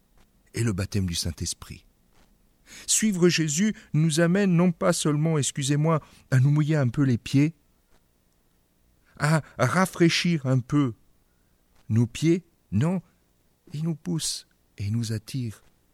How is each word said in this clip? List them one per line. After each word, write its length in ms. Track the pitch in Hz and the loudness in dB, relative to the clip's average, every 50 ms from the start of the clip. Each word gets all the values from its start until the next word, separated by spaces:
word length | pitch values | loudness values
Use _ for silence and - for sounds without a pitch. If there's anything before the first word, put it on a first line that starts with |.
| _ _ _ _ _ _ _ _ _ _ - | _ _ _ _ _ _ _ _ _ _ -6
et 100 | 113 117 | -4 -2
le 100 | 113 98 | -2 -2
baptême 340 | 92 95 - - 104 95 | -4 -4 -4 -4 -4 -2
du 80 | 90 82 | -2 -4
Saint-Esprit. 720 | - - 87 78 - 85 - - - - - - - - _ _ _ _ _ _ _ _ _ _ _ _ _ _ _ _ - - - - | -4 -6 -6 -8 -6 -8 -8 -8 -10 -14 -18 -18 -20 -20 _ _ _ _ _ _ _ _ _ _ _ _ _ _ _ _ -20 -20 -12 -6
Suivre 420 | - - - 208 220 190 170 175 180 | -4 -2 0 0 0 2 4 4 4
Jésus 440 | - 170 160 156 143 165 208 220 - - - - - | 4 2 0 -2 0 0 -2 -2 -2 -6 -8 -4 0
nous 260 | 147 160 165 143 165 | 0 0 2 2 2
amène 360 | 170 170 180 202 202 190 175 | 2 4 4 2 2 2 4
non 160 | 165 180 185 | 4 4 2
pas 220 | 165 - 196 180 165 | 2 0 0 0 0
seulement, 440 | - - 156 147 147 156 165 160 | 0 0 0 0 0 0 0 0
excusez-moi, 640 | 147 127 - - 151 139 135 147 147 151 165 160 147 - - - - _ _ | 0 -2 -2 -4 -4 -2 0 0 2 2 2 0 0 -2 -8 -16 -20 _ _
à 80 | 131 127 | 2 2
nous 120 | 127 143 | 4 4
mouiller 240 | 147 151 151 147 156 | 4 2 2 2 0
un 140 | 147 135 120 | 0 0 0
peu 140 | - 147 143 | 0 0 0
les 140 | 131 120 | 2 0
pieds, 360 | 110 - - - 139 147 160 - _ _ _ _ _ _ _ _ _ _ _ _ _ _ _ _ _ _ _ _ _ _ _ _ _ _ _ _ _ _ _ _ | 0 -2 0 2 2 2 2 0 _ _ _ _ _ _ _ _ _ _ _ _ _ _ _ _ _ _ _ _ _ _ _ _ _ _ _ _ _ _ _ _
à 240 | - 151 147 160 151 - - - | -4 0 0 2 0 -2 -4 -4
rafraîchir 880 | - 123 127 - 180 190 - - - 170 165 - - - 175 170 147 131 | -2 0 0 2 0 0 0 0 2 2 2 2 2 0 0 -2 -2 0
un 140 | 127 131 127 | 0 0 0
peu 340 | 113 - 151 147 143 123 110 - _ _ _ _ _ _ _ _ _ _ _ _ _ _ _ _ _ - | 0 0 0 0 0 0 -2 -8 _ _ _ _ _ _ _ _ _ _ _ _ _ _ _ _ _ -2
nos 180 | 107 113 120 | 0 0 0
pieds, 360 | 113 - - 147 165 170 190 - _ _ _ _ _ | 0 -2 -2 0 0 0 0 -2 _ _ _ _ _
non, 300 | - 104 143 170 190 170 - _ _ _ _ _ _ _ _ _ _ _ _ - - | -2 -2 0 0 -2 -4 -6 _ _ _ _ _ _ _ _ _ _ _ _ -16 -10
il 100 | 147 160 | -8 -6
nous 120 | 170 160 | -6 -6
pousse 520 | - - 180 170 151 - - - - - _ _ _ _ _ _ | -6 -6 -6 -6 -4 -4 -6 -8 -10 -14 _ _ _ _ _ _
et 120 | - 101 101 | -10 -6 -4
nous 240 | 110 117 117 107 113 | -4 -4 -4 -4 -6
attire 500 | 107 - - - 135 120 113 - - _ _ _ _ _ _ | -8 -8 -10 -10 -8 -8 -8 -10 -14 _ _ _ _ _ _